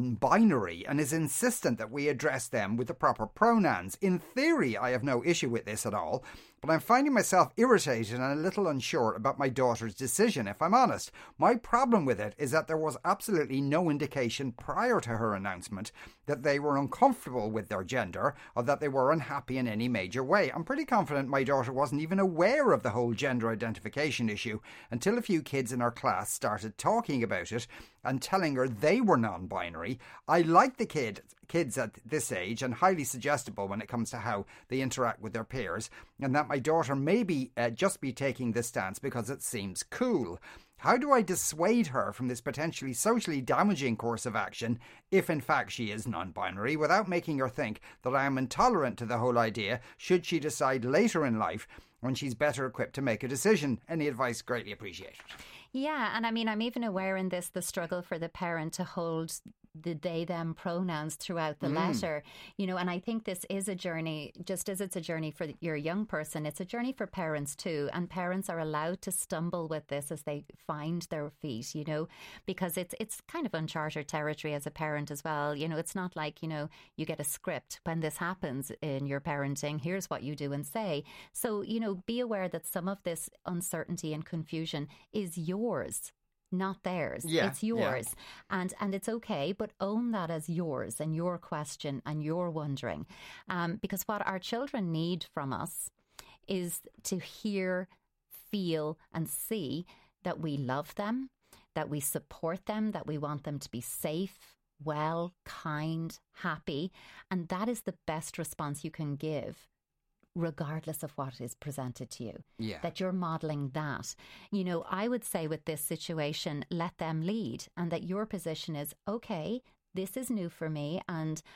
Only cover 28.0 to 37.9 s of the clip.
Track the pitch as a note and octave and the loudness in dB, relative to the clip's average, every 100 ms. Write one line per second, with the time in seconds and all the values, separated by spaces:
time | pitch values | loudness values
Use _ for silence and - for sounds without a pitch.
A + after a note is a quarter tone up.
28 | B2+ C3 - F#3+ D#3+ C3 C3 G#2 D3+ A#3 | -2 -2 2 2 4 2 2 4 4 6
29 | G#3+ C#3 A2 F2+ F2 F#2+ F2 E2 F#2 B2 | 6 6 4 -2 -4 -4 -4 -4 -6 -6
30 | - - - E3+ E3 F3 C4 - A3 D#3 | -10 -6 4 6 8 8 8 4 -2 0
31 | A2+ F#2+ - - - E3 C3+ C3+ A2 - | -2 -4 -12 -20 -2 0 2 -2 -4 -6
32 | A2 D3+ - G2 F#2 A#2 B2+ A2 F#3 F3+ | -4 -2 0 -2 -2 -2 -2 4 4 4
33 | C3 B2 C#3+ C#3+ - G#2 G2 G#2 G#2 A#2+ | 0 -2 0 0 0 -6 -4 -4 -4 -4
34 | G#2+ A#2 A2+ G2+ - - - C3 C3 B2+ | -2 -4 -2 -4 -4 -14 -4 -2 0 0
35 | A#2 - G#2+ A2+ A2 C3 F#2 G2 - - | 0 0 -4 -6 -4 -4 -4 -4 -6 -12
36 | - - C3+ C#3+ D3 D3 C#3+ D#3+ C3 C#3 | -20 -4 0 2 2 0 4 4 4 0
37 | D3 A3 F#3 C#3+ B2+ - A#2+ A#2 F#3+ | 4 4 4 0 0 0 0 2 0